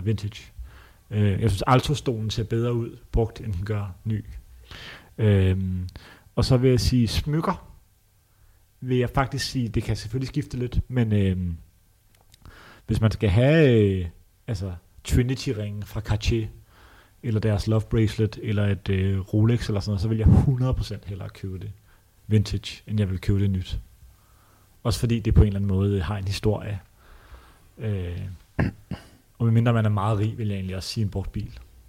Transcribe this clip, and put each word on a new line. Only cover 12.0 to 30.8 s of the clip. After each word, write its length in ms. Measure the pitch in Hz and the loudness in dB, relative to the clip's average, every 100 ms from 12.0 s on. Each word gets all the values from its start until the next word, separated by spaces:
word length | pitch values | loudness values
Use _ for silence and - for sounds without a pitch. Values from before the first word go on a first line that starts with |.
| _ _ _ - - - - - - | _ _ _ -20 -20 -20 -20 -12 -4
hvis 140 | 110 | 2
man 100 | 110 | 2
skal 180 | - 107 | 2 2
have, 400 | 98 135 165 143 117 | 4 6 6 8 6
øh, 260 | 101 95 85 - _ _ - | 4 2 -4 -10 _ _ -10
altså 260 | 98 95 87 _ _ | -8 -8 -10 _ _
Trinity-ringen 760 | - - 123 131 139 104 104 104 | 0 2 2 -2 -4 -6 -6 -8
fra 180 | 101 110 | -10 -8
Cartier, 460 | - 107 - 117 107 - - _ - - _ _ | -4 -2 0 0 -2 -10 -20 _ -20 -20 _ _
eller 180 | 123 107 | -4 0
deres 260 | 110 104 - | 2 0 2
Love 140 | 110 - | 0 0
Bracelet, 480 | 117 107 - 107 - | 2 2 2 -2 -2
eller 240 | 110 101 104 | -4 0 0
et, 220 | 95 - | 0 -2
øh, 320 | 95 95 98 | 0 0 -2
Rolex 460 | 92 107 110 120 - | 0 2 4 2 0
eller 120 | 101 | -4
sådan 100 | 107 | -2
noget, 100 | 98 | -2
så 80 | 110 | 0
vil 100 | 113 | 2
jeg 80 | 107 | 6
hundrede 480 | - - 127 131 | 6 4 2 0
procent 300 | 127 - 98 | -2 -4 -8
hellere 240 | - 98 101 | -10 -10 -10
købe 300 | - 98 92 | -10 -10 -10
det 140 | 101 - _ _ _ _ - | -12 -14 _ _ _ _ 0
vintage, 560 | 107 101 107 - - - | 0 2 -4 -8 -14 -6
end 140 | 104 | -2
jeg 100 | 95 | -2
vil 100 | 92 | -2
købe 200 | - 98 | 0 0
det 100 | 98 | 2
nyt. 300 | 92 - - - - - _ _ _ _ _ _ _ | -2 -4 -8 -10 -20 -20 _ _ _ _ _ _ _
Også 180 | 120 - | -4 -2
fordi 200 | 117 117 | 0 0
det 140 | 107 | 4
på 60 | - | 6
en 40 | 208 | 6
eller 120 | 98 | 4
anden 100 | 98 | 0
måde 340 | 95 101 101 | 2 2 0
har 140 | 82 104 | -2 -4
en 80 | 95 | -4
historie. 540 | 95 107 101 104 98 - _ - - - - - - - - | -2 -2 -2 -4 -10 -12 _ -20 -20 -20 -20 -20 -20 -20 -10
Øh, 420 | 113 98 87 90 95 87 _ - - - - - - - _ - | -6 -4 -6 -8 -10 -12 _ -4 -4 -4 -12 -14 -14 -20 _ -2
og 60 | 117 | 2
medmindre 260 | 113 120 | 4 4
man 120 | 113 | 2
er 60 | 107 | 2
meget 280 | 104 104 104 | 2 0 0
rig, 200 | 107 104 | -2 -4
vil 100 | 104 | -4
jeg 60 | |
egentlig 220 | 98 92 | -4 -6
også 120 | 92 | -8